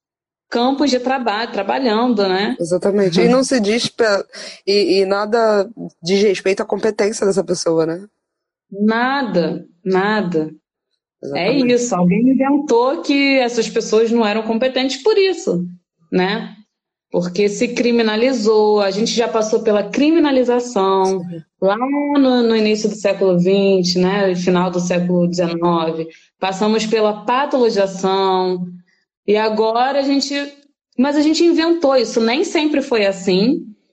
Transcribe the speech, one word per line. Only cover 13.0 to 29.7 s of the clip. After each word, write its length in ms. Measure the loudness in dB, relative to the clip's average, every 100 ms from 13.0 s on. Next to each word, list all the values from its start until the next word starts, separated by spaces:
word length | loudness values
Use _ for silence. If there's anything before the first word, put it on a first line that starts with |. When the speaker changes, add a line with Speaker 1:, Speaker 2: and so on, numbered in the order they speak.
Speaker 1:
que 360 | 0 2 2 2
essas 300 | 0 -2 -2
pessoas 420 | -4 0 2 2
não 160 | 2 0
eram 160 | -2
competentes 600 | -2 -2 -2 0 -2 -2
por 140 | 0 2
isso, 480 | 2 0 -2 -2 -4 -12 _ _ _
né? 420 | -2 0 -2 -8 -16 _ _ _ _ _
Porque 380 | -4 -2 0 -2
se 200 | 0 -2
criminalizou, 1120 | 0 0 0 0 0 0 0 2 2 4 2
a 100 | 0
gente 220 | -2 -2
já 160 | -2 -2
passou 340 | -2 -2 -2
pela 260 | 0 0 -2
criminalização 1300 | 0 2 2 2 2 2 0 -2 -2 0 2 0 -2
Speaker 2:
Sim. 220 | -6 -12 -16 _
Speaker 1:
lá 160 | -2 0 -2 -2 0 2
no, 240 | 2 4
no 140 | 2 2
início 320 | 0 0 -2
do 80 | -2
século 420 | -2 0 2 2
vinte, 600 | 2 2 4 2 0 0
né? 360 | 0 0 0
Final 360 | 0 0 0 0
do 100 | -2
século 480 | -2 -2 0 0 0
dezenove. 800 | 0 -2 -2 0 0 -2 -4 -8 -14 _ _
Passamos 480 | -6 -2 0 0 0
pela 380 | 0 0 0
patologização. 1400 | -2 -2 0 2 2 2 -2 -2 -2 0 2 0 0 -4 -6 -14 _ _ _ _ -2
E 120 | 0
agora 640 | 0 0 0